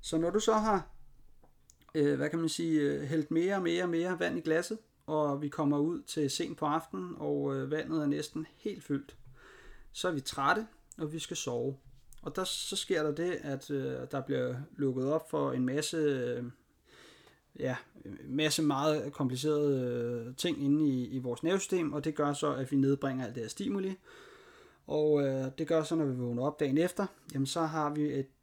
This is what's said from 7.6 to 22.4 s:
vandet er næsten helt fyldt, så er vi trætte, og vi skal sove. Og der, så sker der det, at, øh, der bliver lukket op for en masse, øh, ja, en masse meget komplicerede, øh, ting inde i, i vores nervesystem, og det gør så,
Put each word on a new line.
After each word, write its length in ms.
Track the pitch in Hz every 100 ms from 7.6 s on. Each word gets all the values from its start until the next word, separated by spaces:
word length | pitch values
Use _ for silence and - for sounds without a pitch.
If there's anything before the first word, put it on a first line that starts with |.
| 135
vandet 300 | 151 - 160
er 40 | 147
næsten 420 | 147 147 156 156 -
helt 260 | 220 196
fyldt, 320 | - 143 - - - - - - - - -
så 160 | - 180
er 40 |
vi 100 | 156
trætte, 460 | 135 - 139 190 220 - _ -
og 160 | 156
vi 60 | 160
skal 180 | - 170
sove. 400 | - 120 123 135 - - - -
Og 140 | 160 -
der, 80 |
så 320 | 185 - - 190
sker 280 | - 180
der 80 | 151
det, 200 | 147 175 180
at, 300 | 147 135 -
øh, 280 | 139 131 127 127
der 100 | 131
bliver 340 | 127 131 123 127 147 -
lukket 300 | 139 127 131
op 180 | 156 -
for 220 | 151 139
en 140 | 127 127
masse, 320 | 139 151 165
øh, 460 | 151 135 120 120 120 - _ _ _ - - - - _ _ -
ja, 160 | 131 127 - - -
en 300 | 101 - 135
masse 280 | 156 147
meget 500 | 151 135 151 151 123
komplicerede, 680 | - 135 127 147 151 147 135
øh, 540 | 123 120 120 120 117 131
ting 280 | 180 143
inde 260 | 143 147 151
i, 180 | 131 120
i 120 | 131
vores 240 | 123 117
nervesystem, 500 | 160 190 196 185 156
og 100 | 147
det 120 | 147 151
gør 180 | 143
så, 200 | 143